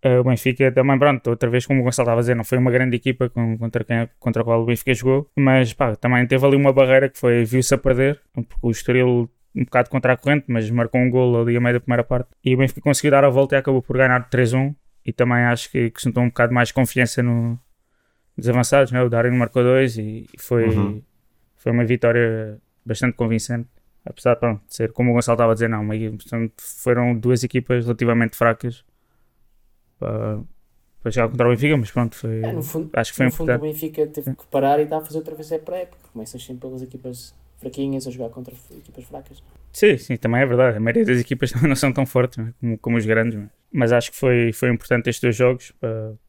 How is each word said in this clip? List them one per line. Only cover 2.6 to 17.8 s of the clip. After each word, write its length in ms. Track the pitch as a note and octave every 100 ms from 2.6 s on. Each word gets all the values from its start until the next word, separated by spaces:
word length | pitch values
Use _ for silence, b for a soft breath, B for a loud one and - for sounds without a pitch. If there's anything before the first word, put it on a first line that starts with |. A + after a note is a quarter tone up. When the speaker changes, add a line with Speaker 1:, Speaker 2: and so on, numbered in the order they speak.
| B2+
Speaker 1:
grande 260 | B2 B2+ A#2+
equipa 320 | - B2 B2
com, 280 | - A2+ A2+
contra 260 | A#2 A#2
quem, 240 | A2+ A#2 A#2 _
contra 220 | - A2+
a 20 | A#2
qual 160 | A#2
o 40 | A#2
Benfica 280 | A#2 -
jogou, 340 | B2 B2+ C3+ D3 -
mas 380 | C3+ C3 B2
pá, 220 | - C3 G#2+
também 320 | A#2+ B2 B2
teve 180 | C3 C#3
ali 100 | C#3
uma 160 | C#3
barreira 360 | C3+ C3 C3 C3+
que 80 | -
foi, 260 | B2 A#2+ A2+
viu-se 280 | B2+ B2
a 40 | C3+
perder, 420 | C#3+ B2 C3+ D3 _
porque 200 | - A#2 -
o 80 | A#2+
Estoril 580 | A2+ - B2 B2+ B2 A#2 _ _ -
um 80 |
bocado 260 | B2+ B2 B2
contra 240 | C3 B2+
a 40 | B2
corrente, 280 | C#3+ D3 -
mas 200 | A#2 A2
marcou 300 | A#2+ A#2 B2+
um 80 | B2+
golo 320 | B2 B2+ A#2+
ali 140 | A#2 A#2+
a 40 |
meio 120 | A#2+ A#2+
da 40 |
primeira 240 | - A#2+
parte 240 | A#2 B2+ B2 _
e 100 | -
o 40 | B2+
Benfica 240 | C3 -
conseguiu 280 | - C#3 -
dar 120 | C#3
a 60 | C#3
volta 260 | B2+ C#3 C#3
e 20 |
acabou 240 | C3 C3
por 160 | - B2+
ganhar 320 | C3 B2 A#2+
três 240 | B2 A#2+
um 200 | B2+ C#3 D3 _ _ -
e 60 |
também 240 | - B2 A#2+ A#2+
acho 260 | A#2+ -
que, 180 | C#3 A#2
que 100 | -
se 60 | C3
notou 160 | A#2+
um 40 | B2
bocado 260 | - A#2+
mais 180 | B2 A#2
confiança 520 | - B2+ - B2 -
no, 340 | B2 A#2 A#2 A#2 _ _